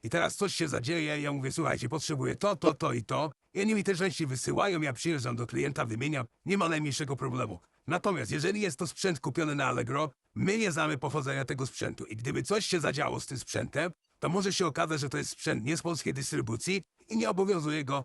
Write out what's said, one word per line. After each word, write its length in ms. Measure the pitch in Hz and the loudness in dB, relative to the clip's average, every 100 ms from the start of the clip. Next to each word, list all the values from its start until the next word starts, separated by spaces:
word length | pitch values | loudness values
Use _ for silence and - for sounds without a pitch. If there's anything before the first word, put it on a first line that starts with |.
I 80 | 113 | 0
teraz 260 | 170 160 - | 2 2 2
coś 180 | 202 | -2
się 140 | - 165 | 0 0
zadzieje, 520 | 117 120 170 151 151 | 0 0 0 0 0
ja 120 | 143 | -2
mówię, 200 | 143 135 | -2 -2
słuchajcie, 360 | 135 143 135 127 | 0 0 0 0
potrzebuję 480 | 156 - 151 127 127 | -4 -2 -2 0 0
to, 200 | 202 190 | 0 4
to, 180 | 170 | 4
to 180 | 151 160 | 4 0
i 120 | 120 | -2
to. 280 | 110 131 151 - _ | -2 -2 -2 -6 _
I 60 | - | -2
oni 140 | 202 | 2
mi 100 | 214 | 4
te 100 | 190 | 2
części 320 | 185 190 139 156 | 2 2 0 -2
wysyłają, 540 | 131 - - 202 175 | -2 0 2 2 2
ja 120 | 151 | 0
przyjeżdżam 440 | 123 165 156 123 120 | -2 0 0 -2 -4
do 100 | 120 | -2
klienta, 380 | - 139 139 | -2 -2 0
wymieniam, 420 | 123 110 143 147 117 _ | -2 0 -2 -2 -4 _
nie 140 | - 196 | 0 2
ma 100 | 170 | 4
najmniejszego 480 | 160 151 127 151 139 | 2 0 0 -2 -2
problemu. 440 | 135 127 113 87 _ _ - | -2 -2 -4 -6 _ _ -2
Natomiast 440 | 175 202 175 117 | 0 2 0 -2
jeżeli 300 | 151 160 208 | 0 0 0
jest 180 | 202 147 | -2 -2
to 80 | 175 | -6
sprzęt 340 | - 190 160 | -2 0 0
kupiony 340 | - 135 156 | -2 0 0
na 120 | 139 131 | 2 2
Allegro, 440 | 123 117 139 151 - _ | 2 0 0 -2 -4 _
my 240 | - 135 214 | -2 2 4
nie 140 | 214 | 2
znamy 260 | 151 156 151 | 2 0 0
pochodzenia 460 | 147 151 135 135 | -2 -2 -2 -2
tego 220 | 131 139 131 | -2 -2 -4
sprzętu 380 | - - - | -4 -6 -4
i 120 | - 113 | -10 -6
gdyby 260 | 120 139 | -4 -2
coś 240 | 131 208 - | 0 0 2
się 140 | 180 | 2
zadziało 400 | 147 139 131 120 | 2 0 0 -2
z 60 | - | -4
tym 120 | 131 | -8
sprzętem, 540 | - - - 139 170 - _ _ | -4 -4 -2 -2 -2 -4 _ _
to 100 | 143 | -2
może 240 | 180 196 | 0 2
się 140 | 180 170 | 2 0
okazać, 340 | 143 170 160 | 2 0 0
że 80 | 135 | 0
to 100 | 147 | -2
jest 120 | 139 | -4
sprzęt 340 | - - 135 | -4 -2 0
nie 120 | 113 165 | 0 -2
z 60 | |
polskiej 320 | 175 170 - | -2 -2 -2
dystrybucji 680 | 135 139 147 120 113 - 190 - _ _ | -2 -2 -2 -2 -2 0 -2 -2 _ _
i 80 | 220 | 0
nie 140 | 220 | 2
obowiązuje 540 | 190 196 190 151 151 | 2 4 4 2 0
go 200 | 135 139 | 0 -2